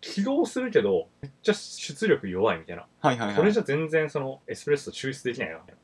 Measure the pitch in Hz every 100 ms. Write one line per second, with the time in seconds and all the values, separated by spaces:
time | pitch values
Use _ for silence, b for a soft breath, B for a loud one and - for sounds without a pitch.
0 | - - 202 285 - 262 254 160 101 90
1 | - _ 143 - - 208 - - - 143
2 | 220 151 98 90 107 85 80 87 - _
3 | 151 117 107 104 190 214 175 143 160 160
4 | 151 147 135 131 - 113 - 143 - -
5 | 135 135 127 120 90 80 - -